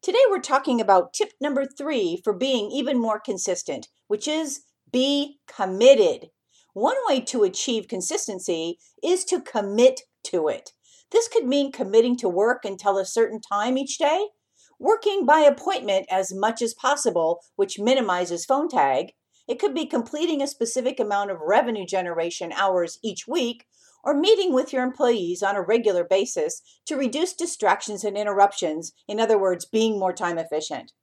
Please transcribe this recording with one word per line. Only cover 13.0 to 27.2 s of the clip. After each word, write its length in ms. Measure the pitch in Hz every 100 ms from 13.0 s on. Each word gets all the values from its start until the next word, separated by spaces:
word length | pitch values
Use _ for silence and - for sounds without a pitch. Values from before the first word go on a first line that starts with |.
| 190
certain 360 | - 226 214
time 360 | - 202 220 262
each 220 | 277 -
day, 300 | 294 330 415 _ _ _ _ _
working 480 | 359 440 403 403 262
by 140 | 311
appointment 680 | 294 285 - 392 226 190 185
as 240 | 185 190
much 300 | 190 208 226
as 100 | 233
possible, 680 | - 262 285 233 175 160 170 _ -
which 200 | 196 -
minimizes 680 | 208 262 226 180 180 170 -
phone 240 | 269 311
tag. 420 | 247 139 131 127 _ _ _ -
It 120 | -
could 160 | 403 277
be 100 | 302
completing 560 | - 233 302 339 302
a 60 | 277
specific 520 | - 226 254 247 262
amount 300 | 214 202 202
of 120 | 180 156
revenue 400 | 214 240 220 180
generation 680 | 190 180 165 170 170 170
hours 440 | - 196 180 170 -
each 240 | 226 185 -
week, 380 | 320 247 233 _ _ _ _
or 120 | - 285
meeting 360 | 359 427 370
with 180 | 254 -
your 100 | 262
employees 640 | 254 254 247 226 170 175
on 140 | 202 202
a 40 |
regular 440 | 170 226 214 180 175
basis 560 | 190 220 - 156 - _ _ -
to 100 | 294
reduce 380 | 269 262